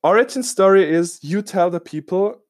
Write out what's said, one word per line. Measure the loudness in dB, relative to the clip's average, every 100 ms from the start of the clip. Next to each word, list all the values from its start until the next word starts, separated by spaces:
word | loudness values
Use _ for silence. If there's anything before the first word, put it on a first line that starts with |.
Origin | 2 2 0 -4
story | -6 2 4 4 4
is | 0 -2 -8
you | -6 -6
tell | -4 -2 -2
the | -2
people | -8 -14 -6 -4 -4 -6